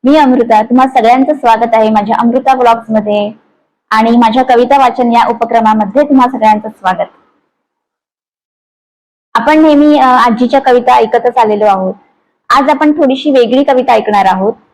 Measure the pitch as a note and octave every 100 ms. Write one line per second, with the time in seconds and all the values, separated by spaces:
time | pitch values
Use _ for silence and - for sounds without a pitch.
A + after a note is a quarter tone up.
0 | B3 D#4 C4+ B3 A#3 G#3+ A3 B3 C4 C4
1 | A3 B3+ C4+ D4+ A#3+ A3+ A#3 A3+ A3 G#3+
2 | G#3 A3 A#3 A#3+ C4 C4 A#3+ A#3 A3 A3
3 | G#3 G#3 G#3 G#3+ _ _ _ _ _ A3
4 | A3+ A#3 A3+ A#3+ B3+ A#3+ B3 C#4 B3+ B3+
5 | A#3+ A#3 - A3 A3+ A3+ A3 G#3+ G#3 C4
6 | D4 C4+ B3 B3+ A3 G#3+ G#3+ - F#3+ F#3
7 | - _ _ _ _ _ _ _ _ _
8 | _ _ _ _ _ _ _ _ _ _
9 | _ _ _ - A#3+ D#4 D#4 D4 D4 D4
10 | C4 B3+ A#3+ A3+ B3 C#4 C4+ B3 B3 B3
11 | A3+ A#3 A#3+ B3 A3 G#3 G#3+ F#3+ F#3+ F#3+
12 | _ _ _ _ _ B3+ C#4 D4 D4+ D4+
13 | C#4 C4 D4+ C4+ A#3 B3+ C#4+ B3+ B3+ A3
14 | G#3+ G#3 F#3+ F#3+ G3 - _